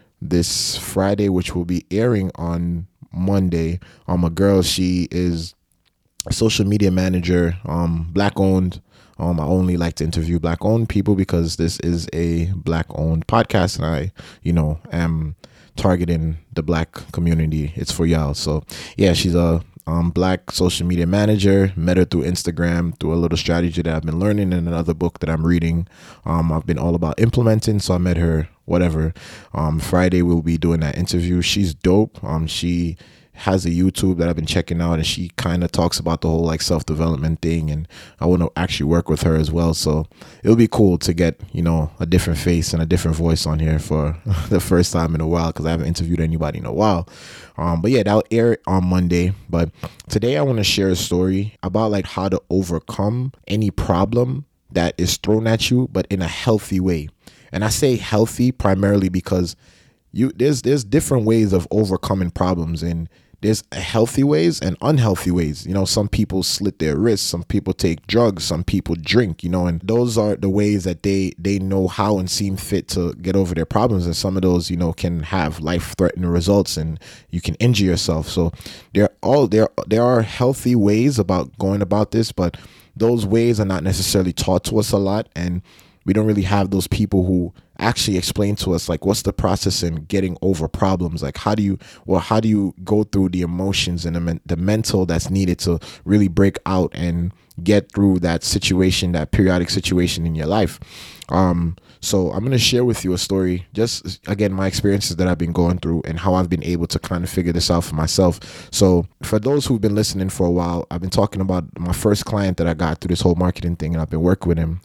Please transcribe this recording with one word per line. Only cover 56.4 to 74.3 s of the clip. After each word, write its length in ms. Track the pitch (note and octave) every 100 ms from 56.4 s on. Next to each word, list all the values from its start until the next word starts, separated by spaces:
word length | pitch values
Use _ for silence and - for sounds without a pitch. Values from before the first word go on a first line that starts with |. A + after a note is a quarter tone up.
| B2 G#2+ - F#2+
way. 280 | F#2 E2 D2 - - - _
And 140 | E2+
I 60 | G#2+
say 260 | - C#3+ B2
healthy 560 | - G#2+ A2+ - B2
primarily 560 | - G2 F#2+ G2+ G2+ F#2+
because 480 | F2+ - F2+ F2 - _ _ _ _ _
you, 180 | F#2+ C3 -
there's, 240 | C#3 C3
there's 240 | A#2+ C#3+
different 400 | G#2 C#3 - C3
ways 300 | G#2+ A2+ G#2
of 120 | F#2 -
overcoming 600 | G#2+ G2+ F#2 - F#2+ F2
problems, 520 | - F2+ F2 E2 D#2+
and 260 | E2+ E2 E2 _ _ _
there's 240 | G#2 A2 -
healthy 500 | - - A2+ A#2 C#3
ways 380 | C#3+ D3+ E3+ -
and 160 | F#2 -
unhealthy 500 | C3+ D3 A2+ F2+ F2+
ways. 340 | F2 D2+ D2 -
You 80 |
know, 100 | G2
some 220 | F#2 G#2+ G#2
people 380 | - G#2 F#2+
slit 340 | E2+ - G2 -
their 180 | D#2 D2
wrists, 300 | A2+ G2+ -
some 160 | F2
people 300 | - G2+ F#2+
take 340 | - F2 E2 -
drugs, 380 | A2+ A#2 F2
some 180 | D2+ E2+
people 320 | - G2 -
drink, 480 | E2 D2+ A2+ G#2 D#2
you 80 | E2+
know, 160 | F2+ F2
and 140 | E2
those 360 | G2 A#2 B2 A2
are 200 | G#2 -
the 120 | F#2+
ways 360 | G2+ G#2 G2+
that 180 | F2+ E2+
they, 300 | G2 G2 F#2 -
they 200 | F#2+ G2
know 300 | F#2+ G2 F2+
how 300 | G2 G2+ G2
and 120 | F2+
seem 260 | - G2+ F#2+
fit 300 | - G2+ -
to 260 | F#2+ F2
get 200 | - F2+
over 180 | G2 F2
their 140 | E2 D#2+
problems. 400 | G#2+ A#2+ G2 E2+
And 80 |
some 220 | E2 G2